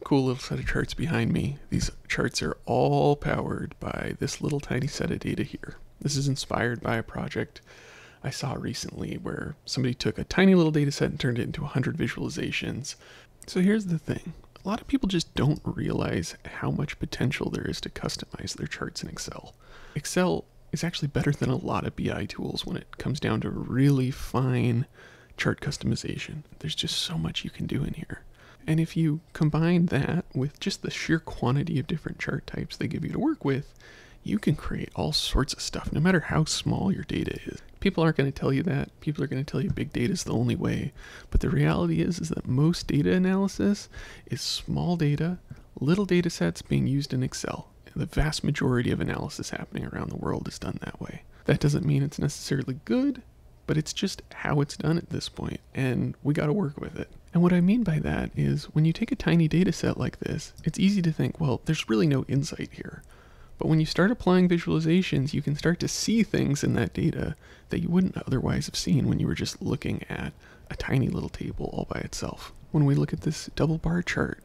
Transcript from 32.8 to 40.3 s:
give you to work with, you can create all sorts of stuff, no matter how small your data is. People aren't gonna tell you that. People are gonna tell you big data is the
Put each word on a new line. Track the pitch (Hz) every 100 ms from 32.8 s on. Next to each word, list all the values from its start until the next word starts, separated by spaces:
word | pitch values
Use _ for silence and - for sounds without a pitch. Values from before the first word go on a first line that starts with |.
| -
give | -
you | -
to | -
work | 254 311
with, | 139 135 147 - - - - -
you | - -
can | - 147
create | - - - -
all | 90
sorts | 151 - - 139
of | -
stuff, | - - -
no | -
matter | 165 185
how | - 151 156
small | - - - 190
your | - -
data | - - - -
is. | - - -
People | 196 180
aren't | 160 156
gonna | 139
tell | 135 127
you | 135
that. | 170 139 139 -
People | - 151
are | 143
gonna | 131
tell | 147 -
you | 190
big | 139 -
data | - 120
is | -
the | -